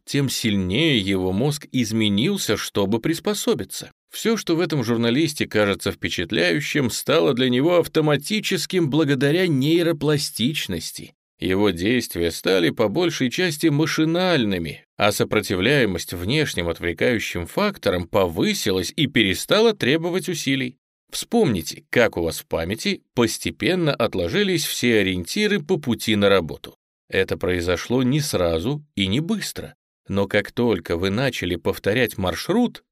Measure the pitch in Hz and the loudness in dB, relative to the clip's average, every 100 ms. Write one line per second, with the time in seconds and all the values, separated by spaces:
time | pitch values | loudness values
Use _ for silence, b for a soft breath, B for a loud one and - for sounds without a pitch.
0 | - 139 135 - 113 101 92 107 165 123 | -4 -2 0 0 0 0 0 0 2 2
1 | 95 95 92 95 143 147 - 127 110 110 | 2 0 0 0 0 -2 -4 -2 0 2
2 | 107 101 151 196 - 101 - 107 98 - | 2 2 2 0 -2 -2 -2 -2 0 0
3 | 156 160 208 208 - 160 95 - - _ | 0 -2 -2 -2 0 -2 -2 -10 -14 _
4 | _ - 214 226 - 165 180 151 110 117 | _ -4 -2 0 0 0 0 0 0 2
5 | 117 123 160 151 104 107 101 95 101 - | 2 2 2 0 -2 2 2 2 -2 -4
6 | 85 - 87 156 175 160 147 147 123 - | -4 -4 -2 0 2 0 0 0 0 -2
7 | - 151 165 127 131 123 160 175 147 165 | 0 2 4 2 2 2 4 4 2 2
8 | 151 143 143 214 - 180 - 185 156 147 | 2 2 0 -4 -2 -4 -2 0 2 2
9 | 151 139 139 165 180 135 143 170 170 156 | 2 2 2 2 2 2 4 2 2 0
10 | 143 147 - - 120 151 - 85 - - | 0 0 -2 -2 -2 -2 -4 -6 -8 -12
11 | - _ _ - 87 95 104 85 98 127 | -16 _ _ -6 -2 2 2 2 0 0
12 | 117 87 85 - - 185 160 - 107 131 | -2 -2 -2 -2 0 2 2 2 0 2
13 | 175 156 127 147 185 151 165 143 156 - | 0 0 -2 0 -2 0 0 2 0 2
14 | 160 170 185 160 107 92 80 - _ - | 0 2 2 2 2 -2 -4 -10 _ -2
15 | 104 - 110 107 98 92 107 143 110 87 | 0 0 0 0 0 0 2 2 2 -2
16 | - 90 90 151 147 - 85 82 87 82 | -6 -8 -2 0 -2 -2 -4 -2 -4 0
17 | 123 113 - 87 87 - 104 - 101 90 | 0 0 -2 -6 -6 -2 -2 -2 -2 0
18 | 87 104 92 82 117 101 107 92 90 - | 0 0 0 0 -2 0 0 0 -2 -2
19 | 139 127 98 90 - 196 233 214 120 165 | 0 2 2 2 0 2 2 2 0 0
20 | 170 185 165 160 135 135 127 - _ _ | 0 -4 -4 -6 -2 -2 -4 -10 _ _
21 | _ - - 233 185 95 76 - - 127 | _ -12 -2 2 2 2 -4 -12 -2 2
22 | 107 92 82 - - 85 82 110 202 190 | 2 2 -4 -4 -6 -4 -2 -4 -4 -6
23 | _ - 113 - 90 - 113 185 156 - | _ 0 0 0 -8 -4 -2 0 0 0
24 | 117 92 87 165 202 170 - - 123 110 | -2 -2 -2 0 0 0 -2 -2 2 4
25 | 95 92 85 208 208 202 147 180 135 107 | 2 0 -4 -2 0 0 0 -2 0 -2
26 | - 104 101 98 80 71 - - _ _ | 0 2 4 4 0 -8 -14 -20 _ _
27 | _ 92 92 92 90 90 87 87 - 123 | _ -2 0 -2 -2 0 0 -2 0 0
28 | 123 151 147 98 85 82 101 147 - - | 2 0 0 0 0 0 -2 -4 -6 -2
29 | 95 113 170 220 - - - - _ _ | 0 0 0 -4 -4 -10 -14 -16 _ _
30 | - 98 98 107 98 - 120 95 82 85 | -6 -2 0 0 -2 0 0 0 -2 -2
31 | 98 104 135 - 90 87 104 - 98 117 | 0 0 -2 -2 -4 -4 -4 -2 0 0
32 | 120 - 92 82 - 208 240 - _ | 0 0 -4 -2 0 0 0 -2 _